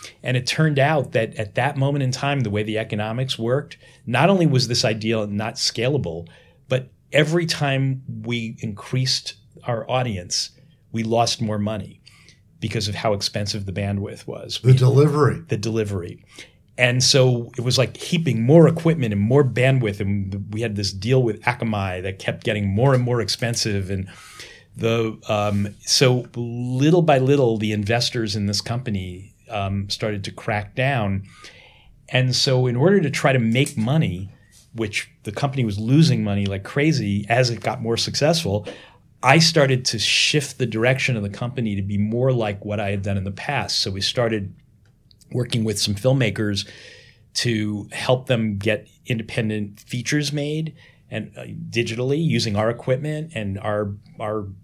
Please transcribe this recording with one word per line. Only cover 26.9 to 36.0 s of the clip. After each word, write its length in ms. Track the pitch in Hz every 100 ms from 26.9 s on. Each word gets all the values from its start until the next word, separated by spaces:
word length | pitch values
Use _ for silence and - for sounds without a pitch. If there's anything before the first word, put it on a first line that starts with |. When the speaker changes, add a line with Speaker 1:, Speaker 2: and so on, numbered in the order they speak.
| 180
Speaker 1:
by 160 | 160 135
little, 400 | 131 143 123 113
the 160 | 107
investors 640 | 104 101 117 - 123 110 107
in 80 | 101
this 160 | 101
company, 720 | - 120 131 98 92 90 98 _ -
um, 400 | 107 98 98 98
started 340 | - 110 101
to 80 | 95
crack 440 | - - 104 101 -
down. 480 | 131 131 101 98 - - - - - - _ _ -
And 260 | 127 127
so 340 | 123 143 127 127
in 100 | 120
order 240 | 165 202
to 80 | 147
try 240 | 131 147
to 60 | 131
make 360 | 113 120 143 -
money, 520 | 110 156 110 90 98 - _ - _
which 380 | 110 107 - - _
the 80 | -
company 320 | - 143 135 113
was 120 | 98
losing 460 | 113 147